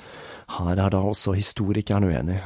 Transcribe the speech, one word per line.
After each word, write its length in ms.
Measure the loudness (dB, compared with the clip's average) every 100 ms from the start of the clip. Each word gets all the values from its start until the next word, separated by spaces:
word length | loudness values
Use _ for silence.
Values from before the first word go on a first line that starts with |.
| -20 -18 -18 -18 -12 -4
Her 220 | 0 2
er 140 | 4
da 60 | 2
også 320 | 2 0 0
historikeren 720 | 0 0 -2 0 0 2 2 4
uenig. 300 | 2 0 -2